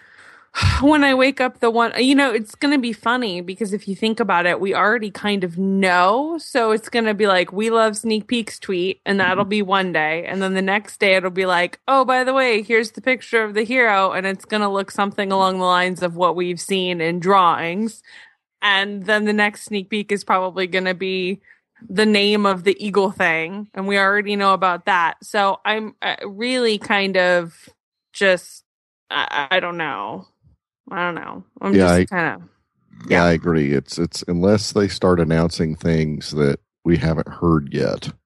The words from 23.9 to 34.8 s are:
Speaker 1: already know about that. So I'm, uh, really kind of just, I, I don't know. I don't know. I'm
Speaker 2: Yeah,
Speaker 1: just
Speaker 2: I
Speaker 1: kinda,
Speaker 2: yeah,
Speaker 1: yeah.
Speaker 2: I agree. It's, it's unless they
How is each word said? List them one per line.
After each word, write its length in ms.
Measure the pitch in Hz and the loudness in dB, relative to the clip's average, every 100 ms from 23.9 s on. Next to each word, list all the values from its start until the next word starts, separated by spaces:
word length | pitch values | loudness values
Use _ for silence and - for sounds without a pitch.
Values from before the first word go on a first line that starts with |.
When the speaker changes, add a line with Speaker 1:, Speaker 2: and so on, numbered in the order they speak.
| 202 | 0
Speaker 1:
already 360 | 196 202 202 | 2 2 0
know 180 | 202 196 | 0 2
about 340 | 190 185 175 202 | 2 2 0 0
that. 320 | 185 165 - | 2 0 -2
So 380 | - 214 196 - | -4 0 0 0
I'm, 300 | 208 214 214 - | -2 -4 -6 -8
uh, 140 | 190 - 202 | -8 -6 -10
really 500 | 196 240 254 233 208 | -6 -4 0 0 -2
kind 380 | - 208 196 185 | 0 0 2 2
of 520 | 180 175 165 - - _ _ _ _ | 2 2 -2 -10 -20 _ _ _ _
just, 520 | - 196 180 - - _ _ _ _ - | -2 2 2 -4 -20 _ _ _ _ -8
I, 360 | 139 117 135 139 | -6 -4 -4 -2
I 80 | 185 | -2
don't 160 | 180 175 | -2 -6
know. 500 | 156 104 101 175 - _ _ _ _ _ - | -6 -6 -8 -12 -16 _ _ _ _ _ -12
I 140 | 190 | -6
don't 100 | 180 | -6
know. 300 | 170 - - - - | -6 -10 -14 -18 -8
I'm 120 | 196 | 2
Speaker 2:
Yeah, 240 | 196 - 87 | 4 6 4
Speaker 1:
just 140 | 92 | 2
Speaker 2:
I 40 | 180 | -2
Speaker 1:
kinda, 320 | 160 95 87 _ _ _ _ - 58 | -4 -6 -14 _ _ _ _ -14 -2
Speaker 2:
yeah, 100 | 76 | 2
Speaker 1:
yeah. 60 | 87 | 4
Speaker 2:
I 60 | |
agree. 400 | 82 87 80 71 | 2 2 0 0
It's, 220 | 69 - - | -2 -4 -4
it's 280 | 85 - - | -6 -6 -4
unless 460 | 87 92 104 - | 0 2 2 0
they 160 | 110 | -2